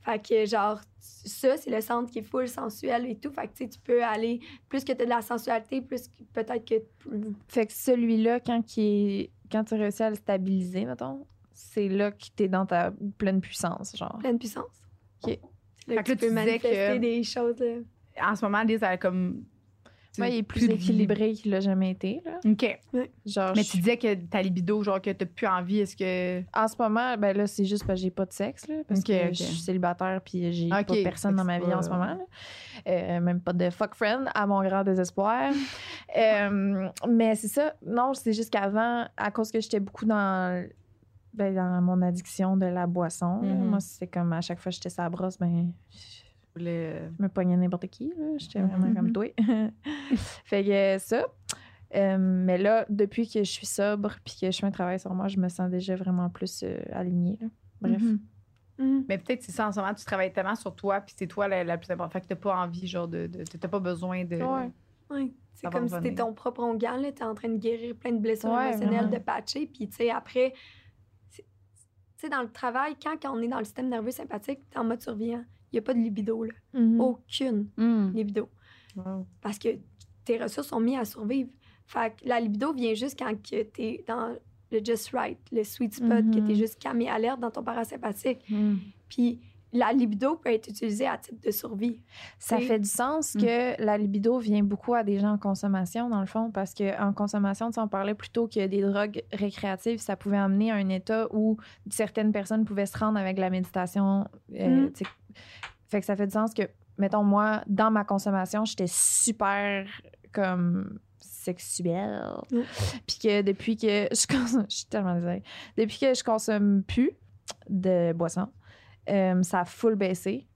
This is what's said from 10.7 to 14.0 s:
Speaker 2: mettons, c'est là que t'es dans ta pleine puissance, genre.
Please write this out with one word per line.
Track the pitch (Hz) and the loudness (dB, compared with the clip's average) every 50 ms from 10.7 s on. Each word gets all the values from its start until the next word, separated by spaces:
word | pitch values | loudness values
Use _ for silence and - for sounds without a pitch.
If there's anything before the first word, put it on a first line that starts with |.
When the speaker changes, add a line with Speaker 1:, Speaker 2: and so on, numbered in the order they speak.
| 185 185 214 | -4 -4 -4
Speaker 2:
mettons, | 247 254 240 240 262 269 269 285 _ - _ - _ _ | -4 -6 -6 -8 -8 -8 -10 -14 _ -20 _ -20 _ _
c'est | - - - - 220 208 196 | -20 -20 -8 -2 -2 0 0
là | 190 196 202 208 | 2 2 0 0
que | 202 202 - - _ | -2 -6 -20 -20 _
t'es | - 208 196 | 0 0 2
dans | 185 185 190 | 2 2 2
ta | 190 180 175 175 185 196 - 214 202 202 _ | 2 2 2 2 2 -2 -4 -8 -8 -6 _
pleine | 208 190 190 190 | 0 2 2 2
puissance, | 175 - - - - 170 175 - 196 - - | 0 -2 -6 -4 -2 -2 -2 -4 -10 -12 -10
genre. | - | -10